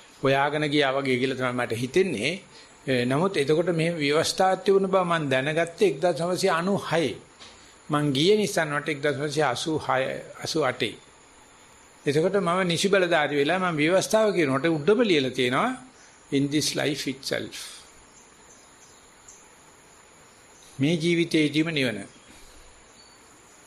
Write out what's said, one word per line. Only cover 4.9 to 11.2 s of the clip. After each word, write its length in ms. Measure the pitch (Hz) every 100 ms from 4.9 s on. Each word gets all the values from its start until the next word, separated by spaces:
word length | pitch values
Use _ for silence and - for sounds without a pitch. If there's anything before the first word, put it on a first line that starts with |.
| 190
මං 180 | 175 165 147
දැනගත්තේ 640 | 131 139 156 170 - 196
එක්දහස් 320 | 151 175 156
නවසිය 300 | 170 180 190
අනූ 280 | 165 175 202
හයේ. 340 | - 160 139 90 - - - - - - -
මං 160 | 147 147
ගියේ 240 | 135 170 214
නිසන් 320 | 202 - 156
වලට 180 | 147 147
එක්දහස් 260 | 147 147 135
නවසිය 280 | 151 143
අසූ 320 | 143 120 165 151
හය, 240 | - 131 131 135 - -
අසූ 240 | - 160
අටේ. 320 | 135 120 113 - - -